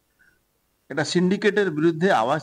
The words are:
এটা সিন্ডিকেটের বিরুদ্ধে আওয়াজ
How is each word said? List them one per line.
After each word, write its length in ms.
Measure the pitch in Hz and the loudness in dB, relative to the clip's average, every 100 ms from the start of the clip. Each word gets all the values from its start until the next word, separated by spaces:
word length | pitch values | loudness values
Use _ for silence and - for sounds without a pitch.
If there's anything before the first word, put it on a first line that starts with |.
| _ _ _ _ _ _ _ _ - | _ _ _ _ _ _ _ _ -12
এটা 160 | 135 147 | -6 -2
সিন্ডিকেটের 680 | 175 180 202 208 202 190 | 0 0 0 0 0 -2
বিরুদ্ধে 400 | 151 165 165 190 | 0 0 2 2
আওয়াজ 300 | 139 117 156 | 2 0 -2